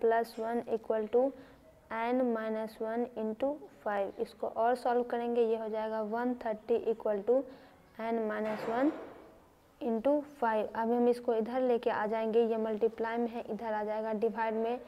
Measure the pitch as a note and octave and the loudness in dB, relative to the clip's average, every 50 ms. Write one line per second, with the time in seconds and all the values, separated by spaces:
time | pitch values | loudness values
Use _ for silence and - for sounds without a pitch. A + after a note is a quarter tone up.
0 | - A3+ A3+ A3+ A#3 A3+ - - A3 A3+ A#3 A#3+ - - A#3 A3 - - A3+ A3 | 2 4 4 4 2 0 -4 -6 -6 -2 -2 -2 -2 0 -2 -2 0 0 0 0
1 | G#3+ G#3+ - A#3+ B3+ C#4 C4+ - - - - - - - - - - - A3 A3+ | 0 2 4 4 4 4 0 -4 -16 -20 -20 -20 -20 -20 -20 -20 -14 -10 -6 -4
2 | A3+ A#3 B3 B3+ C4 B3 A3+ A3 A3 A3 A3 A3 A3 G#3+ G#3+ - A3+ A3 A3+ A#3 | 0 0 2 2 2 2 0 0 -2 -2 -2 -2 -4 -6 -6 -6 -6 -4 -2 -2
3 | A#3+ A#3 - A3 A3 A3 A3 A3 - C#4 D4 D4+ G#4 - - - - A3 G#3 G3+ | -2 -4 -4 -4 -4 -4 -2 0 -2 -2 -2 -4 -10 -18 -20 -8 -4 -2 0 0
4 | G3 F#3+ - - A#3 G#3+ - - - - - - A3+ A#3 B3+ B3 B3+ C4 A#3+ B3 | -2 -2 -2 -6 -8 -8 -6 -6 -6 -6 -2 2 2 2 2 2 2 2 2 2
5 | A#3+ A#3+ B3 A#3+ A#3+ A#3+ A#3+ A#3+ A#3 A3 A3+ A3 A3+ A3 G#3+ A3 A3 A3 A3 A3 | 0 0 -2 -4 -2 0 2 2 4 4 2 0 -2 -4 -4 -4 -4 -2 -2 -2
6 | A3 G#3 G#3+ A#3 A#3+ B3 B3 B3 - A#3 G#3+ G#3+ - - A#3 A3+ - - A3+ A3 | -2 -2 -2 0 0 0 -2 -2 -2 -4 -4 -4 0 0 0 2 2 0 -2 0
7 | - A3 G#3+ G3+ G3 - A#3+ C4+ C#4 - - - - - - - - - - - | 0 0 0 0 2 4 4 4 4 0 -10 -18 -20 -20 -20 -20 -20 -20 -14 -8
8 | A3 A3+ A#3 A3+ A3 G#3+ G#3+ G#3+ G#3+ A3 G#3+ G#3+ - A3+ A3+ A#3+ C4+ D4+ - - | -4 -2 -2 0 0 -2 -2 -2 -2 -4 -4 -4 -4 -2 0 2 2 2 0 -2
9 | - - - - - - - - - - _ _ _ _ _ _ D4 A#3+ A3+ A3 | -10 -14 -16 -18 -20 -20 -20 -20 -20 -20 _ _ _ _ _ _ -2 -2 -2 2
10 | G#3+ C#4 D4 D4 C#4+ D4 - - A#3+ A#3 A3 G#3+ G3+ - - A3 A3+ A3+ A#3+ A#3+ | 2 2 2 2 0 -4 -6 -2 -2 0 2 0 0 -2 -2 -2 0 2 4 4
11 | A#3+ A#3+ A#3+ A#3+ A#3+ - A#3 A3 A3 A3 A#3+ C4 B3+ B3 A#3+ A#3 A#3 A#3 A3 - | 4 4 4 2 0 0 0 0 0 0 0 0 2 2 2 2 2 0 0 0
12 | G#3 G#3+ A3 A3 A3 A3 G#3+ A#3 A#3 A3 A3+ A3 A3 A3 A3 G#3 A3+ A3+ A3+ - | 0 0 0 0 0 2 4 4 4 4 2 0 0 -2 0 2 2 0 2 0
13 | A3+ A3+ A3+ A#3 A#3+ A3+ A3+ A#3+ A3+ - A3 G3+ A#3+ A3+ G#3+ G#3+ G#3+ G#3+ G#3+ A3 | -4 -2 0 0 -2 -2 -4 -6 -8 -6 -8 -6 -4 -4 -2 -2 -2 -2 -2 -2
14 | A3 A3 A3 G#3 A3 A3+ G#3 A3+ A3+ A3+ A3 A3 A3+ A3+ A#3+ B3 A#3+ | -2 -2 -2 0 0 0 0 0 -2 0 0 0 0 0 -2 -4 -6